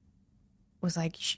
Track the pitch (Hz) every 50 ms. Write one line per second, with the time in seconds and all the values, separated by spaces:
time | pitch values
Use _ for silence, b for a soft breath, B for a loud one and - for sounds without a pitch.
0 | _ - _ - - _ _ - - _ _ _ - _ _ _ - 175 165 170
1 | 165 165 - - - - -